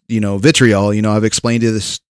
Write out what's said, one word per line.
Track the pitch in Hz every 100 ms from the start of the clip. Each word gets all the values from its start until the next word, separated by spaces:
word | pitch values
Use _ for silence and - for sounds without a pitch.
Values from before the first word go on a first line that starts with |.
| -
you | 113
know, | 101 98
vitriol. | 135 156 120 98 104
You | 107
know, | 107
"I've | 107
explained | 110 - 120 117
this | 113 110 - - -